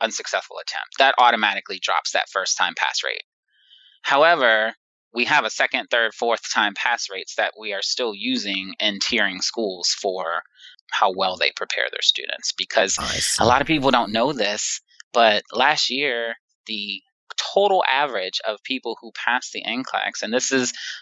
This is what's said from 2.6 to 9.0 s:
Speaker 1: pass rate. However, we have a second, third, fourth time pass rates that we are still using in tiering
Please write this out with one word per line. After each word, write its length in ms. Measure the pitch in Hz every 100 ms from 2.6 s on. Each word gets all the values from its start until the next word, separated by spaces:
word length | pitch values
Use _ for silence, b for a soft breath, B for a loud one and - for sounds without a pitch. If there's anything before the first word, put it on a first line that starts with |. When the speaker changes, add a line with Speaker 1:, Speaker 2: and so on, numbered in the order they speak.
| 87 -
Speaker 1:
pass 260 | 71 - 64
rate. 160 | 50 - _ _ b b b b b
However, 720 | - 139 160 165 123 110 110 - _ _ _
we 120 | 117 120
have 200 | 147 110
a 40 |
second, 380 | - 131 131 104
third, 220 | 120 113
fourth 380 | - 117 110 -
time 220 | 123 104
pass 340 | 101 123 117 -
rates 240 | 95 - -
that 180 | 98 -
we 140 | 107
are 80 | 98
still 320 | - - 120 98
using 580 | 120 123 101 95 95 -
in 200 | 107
tiering 420 | 98